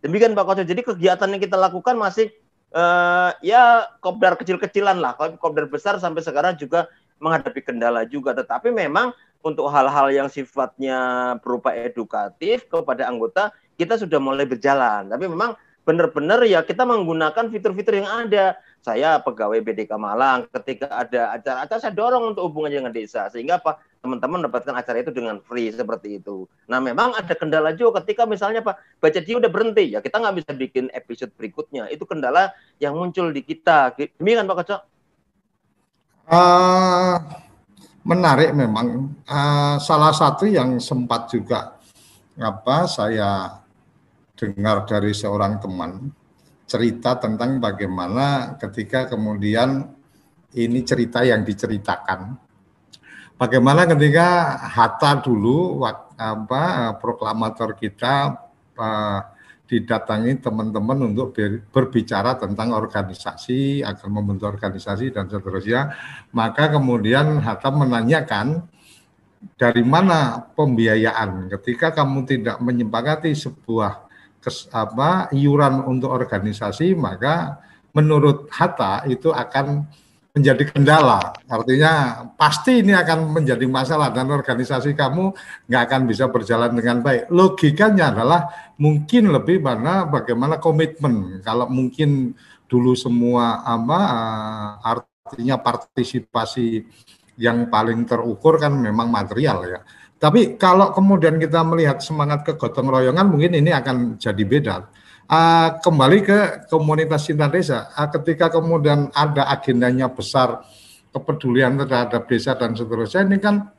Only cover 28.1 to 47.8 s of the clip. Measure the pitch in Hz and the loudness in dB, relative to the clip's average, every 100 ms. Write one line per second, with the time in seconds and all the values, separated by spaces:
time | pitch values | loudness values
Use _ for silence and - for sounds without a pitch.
28.1 | 208 233 202 202 226 220 185 _ _ 160 | -2 -2 0 -2 -2 -4 -6 _ _ 0
29.1 | 170 160 240 220 170 226 214 170 104 - | 0 -2 0 0 0 0 2 0 -2 -4
30.1 | 214 226 185 151 143 127 131 127 - - | -2 -2 -4 -8 -8 -6 -4 -6 -10 -14
31.1 | 117 123 _ 110 92 151 139 110 151 - | -14 -14 _ -14 -12 -12 -10 -10 -12 -10
32.1 | 160 131 156 196 - _ _ 143 151 180 | -6 0 2 2 -2 _ _ -6 -4 -6
33.1 | 170 175 139 131 156 - 160 127 - 143 | -4 -4 -4 -8 -4 2 4 4 -2 -10
34.1 | _ 180 226 196 180 - 202 _ _ _ | _ 0 0 0 -4 -4 -8 _ _ _
35.1 | _ _ _ _ _ _ _ _ _ _ | _ _ _ _ _ _ _ _ _ _
36.1 | _ - 170 180 180 185 185 185 180 185 | _ 2 6 8 8 6 4 4 4 2
37.1 | 175 151 - - _ _ _ - _ - | 0 -4 -18 -20 _ _ _ -20 _ 0
38.1 | 175 175 135 156 143 123 107 120 120 135 | 4 6 6 4 4 0 0 -2 -4 -6
39.1 | 147 - 143 143 147 143 143 - 151 156 | -10 -6 -2 0 2 2 -2 0 4 4
40.1 | 151 151 135 202 190 127 123 - 127 120 | 6 2 2 2 2 2 -2 -4 -4 -2
41.1 | 117 - 117 98 117 - - _ _ _ | -4 -2 -6 -2 -6 -6 -16 _ _ _
42.1 | _ _ - 113 98 - 143 175 - 107 | _ _ -8 -8 -6 0 0 0 -2 -2
43.1 | 110 101 98 92 - _ _ _ _ _ | 0 0 -2 -6 -12 _ _ _ _ _
44.1 | _ _ _ 110 101 101 104 104 107 107 | _ _ _ -8 -2 0 0 0 -2 -2
45.1 | 104 107 104 101 107 98 92 82 98 135 | -4 -4 -2 -2 -2 -8 -8 -10 -10 -14
46.1 | - _ _ _ _ _ 117 117 113 127 | -16 _ _ _ _ _ -2 -2 -2 -2
47.1 | 127 113 107 120 135 113 95 | -2 -2 -4 -2 -2 -4 -4